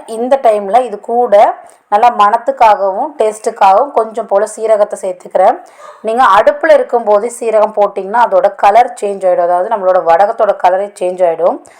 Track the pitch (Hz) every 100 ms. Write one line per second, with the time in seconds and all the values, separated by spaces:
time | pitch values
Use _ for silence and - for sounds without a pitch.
0 | - 220 254 269 247 208 196 233 247 202
1 | - 240 240 202 285 381 - _ - 208
2 | 240 240 311 233 269 269 226 196 196 196
3 | 302 285 220 214 240 220 196 196 285 262
4 | 220 220 208 202 214 - 220 214 202 196
5 | 190 180 190 190 196 330 - - - -
6 | 220 233 240 202 254 294 320 285 247 240
7 | 208 208 240 240 226 214 214 208 202 196
8 | 190 233 220 190 196 - 208 214 247 -
9 | 202 196 185 175 175 180 180 214 185 180
10 | 165 170 202 208 208 196 180 185 202 -
11 | 180 185 180 156 180 311 -